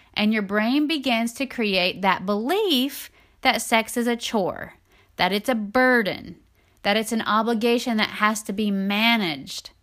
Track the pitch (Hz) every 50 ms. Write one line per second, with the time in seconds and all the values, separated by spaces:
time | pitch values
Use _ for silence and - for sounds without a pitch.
0 | - _ _ - 208 214 220 220 208 190 202 208 214 226 254 294 302 285 330 302
1 | 254 262 240 226 233 233 - - 277 262 - - 226 208 190 185 175 180 - -
2 | 190 196 180 - - 185 208 208 220 254 349 403 453 392 311 247 254 285 - -
3 | - - - _ _ _ _ _ - 269 226 226 - - 233 226 220 - - 247
4 | 233 240 240 233 - - - 220 185 156 - - - - - - _ _ _ _
5 | _ _ _ - 175 185 190 208 208 - 254 226 208 202 208 254 254 254 254 240
6 | 220 190 - - - - - - _ _ _ _ _ _ _ _ - 202 202 214
7 | 226 - 233 226 - - 208 214 220 226 240 214 214 240 233 247 240 254 233 214
8 | 208 - - - 208 214 220 214 - - 208 196 220 208 196 190 190 196 202 208
9 | 220 233 233 226 208 170 151 139 - - - - - - - _